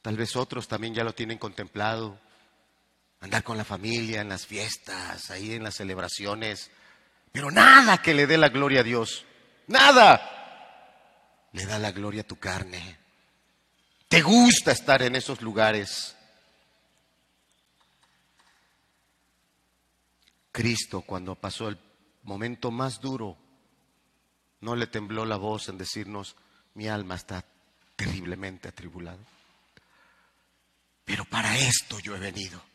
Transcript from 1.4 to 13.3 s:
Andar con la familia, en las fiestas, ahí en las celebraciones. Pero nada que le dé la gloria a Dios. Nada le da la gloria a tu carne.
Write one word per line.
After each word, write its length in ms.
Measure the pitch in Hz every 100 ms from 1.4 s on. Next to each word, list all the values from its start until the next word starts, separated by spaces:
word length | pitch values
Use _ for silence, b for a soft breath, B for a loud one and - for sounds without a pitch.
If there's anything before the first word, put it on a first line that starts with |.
| 107 95 95 104 107 113 110 101 _ b b b _ _ _ _ _ _
Andar 220 | 98 110
con 160 | - 110
la 60 |
familia, 560 | 104 98 107 117 113 110
en 80 | 104
las 180 | 95 -
fiestas, 840 | 104 107 - - 92 92 87 -
ahí 220 | 95 104
en 100 | 113
las 100 | 110
celebraciones. 960 | - 98 92 87 - 98 104 110 101 - b b b b b b
Pero 180 | - 143
nada 500 | 190 226 269 240 190
que 140 | -
le 140 | 147 143
dé 100 | 160
la 100 | 151
gloria 320 | 127 139 131
a 40 |
Dios. 420 | 117 120 113 - - _ _ _ -
Nada 680 | 254 277 262 208 123 - - - - - - - _ _ _ _ _ _
le 140 | 95 98
da 120 | 107
la 140 | 107
gloria 280 | 95 104 104
a 40 | 104
tu 120 | -
carne. 600 | 98 92 92 90 87 82 _ _ _